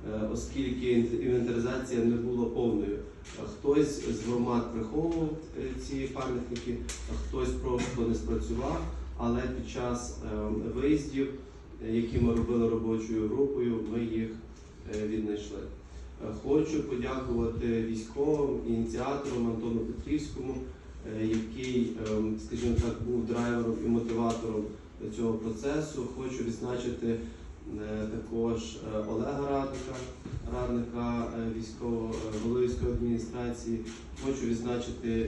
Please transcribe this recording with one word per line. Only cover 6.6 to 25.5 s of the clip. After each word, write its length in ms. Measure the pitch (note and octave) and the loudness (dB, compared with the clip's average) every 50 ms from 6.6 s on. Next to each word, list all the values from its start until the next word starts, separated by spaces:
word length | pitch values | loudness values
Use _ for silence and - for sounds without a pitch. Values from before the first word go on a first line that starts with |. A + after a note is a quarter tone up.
| - B2 A#2 A#2 A#2 - - - - - | -2 -2 -4 -2 -4 -6 -6 -8 -6 -4
а 180 | A#2 A#2 - - | -4 -4 -4 -2
хтось 200 | - A#2+ B2 B2 | -2 0 0 0
просто 540 | B2 - - B2+ B2 A#2+ A#2 A2 - A#2+ A#2 A#2 | 0 -2 0 0 2 2 2 0 0 0 2 2
не 60 | A2+ | 2
спрацював, 680 | G#2+ - A#2+ A#2 A2 - - A2+ A#2+ C3+ C3+ E3 - - - - - - - - - | 0 0 0 0 0 0 0 -2 -2 0 0 -2 -2 -2 -4 -4 -6 -6 -8 -6 -2
але 240 | A#2 A#2 A#2+ B2 C3 | 0 2 2 2 0
під 280 | A#2+ B2 A#2 A#2 - | 0 -2 -4 -4 -6
час, 480 | - - B2 B2 A#2+ A#2+ - - - - A#2 | -4 -2 0 0 0 -2 -2 -6 -8 -6 -6
е, 120 | A2+ G#2+ G#2+ G#2+ G#2+ A2 A2 - A2+ - | -4 -4 -2 0 0 0 0 -2 -2 -2
виїздів, 540 | B2 C3+ D3 D#3 D3 - - C3 C3+ C3+ - - - - - - - - - - - A2 | 2 4 4 4 4 4 0 0 0 0 0 0 -8 -10 -12 -14 -16 -16 -16 -12 -8 -4
е, 100 | A2+ A2+ | 0 2
які 220 | A#2 A#2 - - B2 | 2 2 4 4 4
ми 160 | A#2+ A#2 A#2 | 6 6 6
робили 340 | A#2 A2+ A#2 A#2+ A#2+ A2+ A2+ | 4 2 4 4 4 4 4
робочою 600 | A2+ A2+ A2+ A2+ A2+ A2 A2 A2 A2+ A2 G#2+ G#2+ | 4 2 2 2 0 0 0 0 0 2 2 2
групою, 520 | B2 C3+ C#3 C3+ - B2 A#2+ A#2+ A2+ A2+ G#2+ G#2+ A2 | 4 4 4 4 4 2 2 2 2 0 0 0 0
ми 120 | A#2+ A#2+ | 0 0
їх, 240 | A#2 A2 A2+ A2+ A2 A2 - - - - - - - - - - - G#2 | 0 0 0 -2 -2 -4 -8 -10 -12 -14 -16 -16 -16 -16 -14 -10 -6 -4
е, 120 | G#2+ G#2+ | -2 -2
віднайшли. 520 | G#2+ A2 G#2+ G#2+ G#2 G#2 G#2 - - G2+ G2 | 0 0 0 0 0 -2 -2 -4 -6 -8 -8
Е, 760 | - - - - - - - - - - - - A#2 A2+ G#2+ G#2+ - | -8 -8 -10 -12 -14 -14 -14 -14 -12 -12 -12 -8 -8 -6 -6 -4 2
хочу 380 | C3+ C#3+ D#3 - - D#3 D3 - | 4 6 6 6 4 2 0 0
подякувати 1000 | - B2+ A#2+ A#2+ C3 C3 C3 B2+ B2 A#2 A#2 A#2 A2+ A2+ - A#2+ A#2 A2+ A2+ A2+ | 0 -2 -2 0 0 -2 -2 -2 0 2 2 2 2 0 0 0 2 2 2 2
військовим, 760 | A2+ A2+ A2 - - - C#3 C#3 D3+ D3+ D3 C#3+ C3 - - - A2+ | 0 -2 -4 -4 -6 0 2 4 4 4 4 4 2 2 0 0 2
ініціаторам 760 | A#2 A2+ A#2 A2+ A2+ A#2 B2 C3+ C#3+ C#3 C3+ B2 B2 A#2+ A#2 | 2 2 2 0 0 -2 0 0 0 -2 -2 -2 0 2 2
Антону 340 | A#2 A2 A2 A2+ A#2 A#2 A2+ | 2 2 0 0 0 0 0
Петрівському, 760 | - A#2 A2+ - - C#3 D3 D3+ - - - C3 B2+ C3 B2+ C3 C3 - - - - - - - - A2 G#2+ A2 | 0 -2 -4 -6 -2 0 0 0 0 -2 -6 -6 -4 -4 -4 -4 -6 -8 -10 -12 -14 -14 -14 -12 -8 -6 -2 0
е, 60 | A2 | 2
який, 560 | A2 A2+ A2+ A2 - - C3 B2+ B2+ B2 A#2+ A2 | 2 2 2 0 -2 -4 -4 -2 2 4 4 4
е, 400 | - - A2 A2 G#2+ G#2+ G#2+ A2 A2 G#2+ G#2+ - | 4 0 -4 -2 0 2 2 2 2 0 -2 -4
скажімо 280 | - A#2+ A2+ A#2+ A#2+ A#2 | -6 -4 0 2 4 4
так, 200 | A2+ A#2+ A#2 A2 - A2+ | 4 4 2 2 0 0
був 200 | A#2 B2 A#2+ A2+ | 0 2 2 2
драйвером 500 | A2 A#2 A#2 A#2+ A#2+ A#2+ A#2 A2+ A2+ A2 - - | 2 2 2 2 2 2 2 2 2 0 2 4
і 40 | A#2 | 4
мотиватором 760 | A#2 A#2 A#2 A2+ A2+ A2+ A#2 A#2 A2+ A2 A2+ A2 G#2+ G#2+ G#2 G#2 - - - - - - G#2+ G#2 G#2+ | 4 4 4 2 2 2 4 2 2 2 0 0 0 0 -2 -2 -6 -10 -14 -16 -14 -10 -8 -8 -2
цього 180 | A#2+ A#2 A2+ A2 | 0 2 2 2
процесу. 720 | G#2 G#2+ A2+ | 2 0 -2